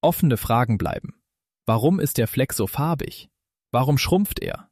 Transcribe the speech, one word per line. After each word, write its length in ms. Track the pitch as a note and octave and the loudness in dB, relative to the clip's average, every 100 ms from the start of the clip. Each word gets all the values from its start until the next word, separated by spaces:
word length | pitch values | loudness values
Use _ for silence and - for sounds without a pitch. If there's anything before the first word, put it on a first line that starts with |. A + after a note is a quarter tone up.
Offene 340 | B2 E3+ D#3+ A#2 | 2 2 2 2
Fragen 420 | - A#2 B2 G#2+ | 2 0 2 0
bleiben. 440 | D#2+ - - - _ _ _ _ - | 0 -4 -10 -18 _ _ _ _ 0
Warum 360 | A2+ C3+ F#3+ | 2 2 2
ist 160 | D3 - | 0 0
der 100 | A2 | -2
Fleck 240 | - C3 | 0 -2
so 160 | - G2+ | -2 -4
farbig? 640 | - D3+ D3+ - - - _ _ _ _ | -2 -2 -2 -6 -12 -20 _ _ _ _
Warum 260 | A#2+ C3 C#3+ | 0 2 2
schrumpft 440 | - F#3 G3+ - | 2 2 2 -4
er? 280 | G1+ - - | -8 -10 -14